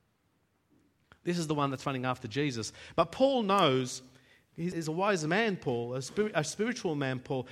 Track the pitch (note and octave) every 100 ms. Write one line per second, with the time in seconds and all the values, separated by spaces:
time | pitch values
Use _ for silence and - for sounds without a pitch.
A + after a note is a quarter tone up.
0 | _ _ _ _ _ _ _ _ _ _
1 | _ - F3 F3 D#3 D3 C#3 B2+ D3 C3
2 | B2+ B2 A#2 C3+ D3 A#2 G#2 - - -
3 | E3 - C4+ B3+ G3 G3+ D#3+ C3 B2 -
4 | - - _ _ _ - F3 E3+ D#3 D#3+
5 | G3+ F#3 D3+ F#3+ A3+ F3+ C#3 A#2+ A#2+ B2+
6 | C3 - G#3+ E3 C#3+ - A3+ A#3 F3+ D3
7 | C3+ B2+ B2+ C3+ A#2+